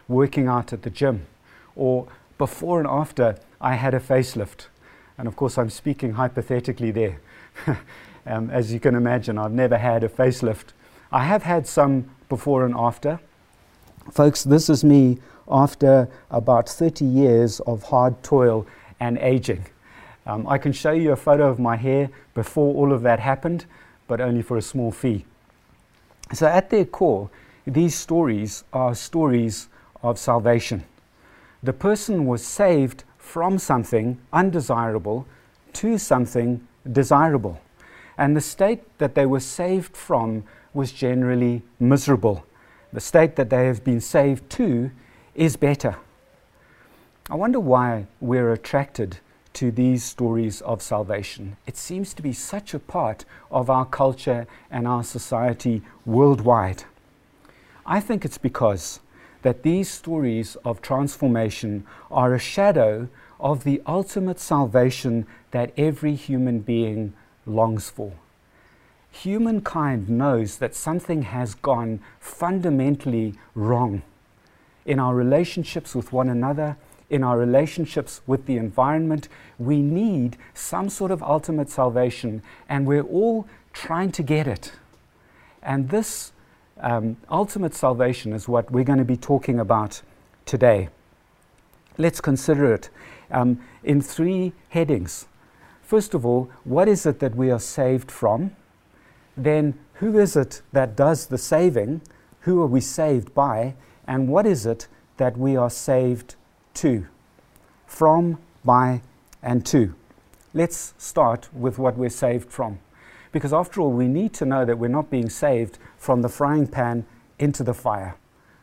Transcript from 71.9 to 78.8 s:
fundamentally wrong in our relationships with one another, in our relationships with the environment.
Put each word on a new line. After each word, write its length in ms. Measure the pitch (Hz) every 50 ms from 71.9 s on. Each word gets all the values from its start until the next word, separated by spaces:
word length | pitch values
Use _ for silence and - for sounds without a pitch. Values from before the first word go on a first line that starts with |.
| 110 104 - - - _
fundamentally 1120 | - - - - - 175 185 190 175 180 147 135 131 139 143 139 - 139 120 117 110 110 101 - - - -
wrong 460 | 113 104 107 123 117 127 117 101 101 - - _ _ _ _ _ _ _ _ _ _ _ _ _ _ _
in 140 | - 147 131
our 120 | 131 127 123
relationships 760 | 123 123 123 139 156 175 175 - 185 165 - - 170 151 - -
with 200 | 131 113 - -
one 160 | 127 131 131
another, 480 | 123 120 120 135 147 143 156 151 143 - - _ - _ _ -
in 140 | 147 143 131
our 120 | 123 123
relationships 840 | 117 120 120 120 135 156 151 - - 165 - - 156 135 - - - - -
with 180 | 131 135 135
the 100 | - 131
environment. 720 | 117 113 110 95 -